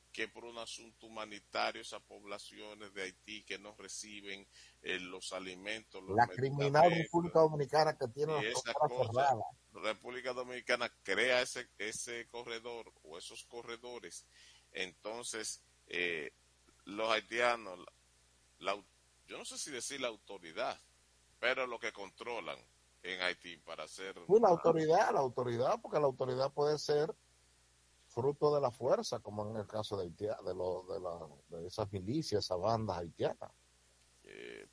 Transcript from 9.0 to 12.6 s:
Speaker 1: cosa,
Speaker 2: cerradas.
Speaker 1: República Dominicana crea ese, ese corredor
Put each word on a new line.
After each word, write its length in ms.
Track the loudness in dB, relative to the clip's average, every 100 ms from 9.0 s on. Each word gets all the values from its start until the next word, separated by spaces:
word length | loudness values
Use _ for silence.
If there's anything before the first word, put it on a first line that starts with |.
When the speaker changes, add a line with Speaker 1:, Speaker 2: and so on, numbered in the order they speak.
| 2
Speaker 1:
cosa, 200 | 4 4
Speaker 2:
cerradas. 160 | 4 -2 -10 _
Speaker 1:
República 600 | -4 -2 -2 -4 -6 -4
Dominicana 560 | -4 -6 -4 2 2 2 -4
crea 380 | 0 4 6 6
ese, 280 | 4 -2 -10 -8
ese 500 | -6 -6 -6 -8 -8
corredor 640 | -10 -8 -8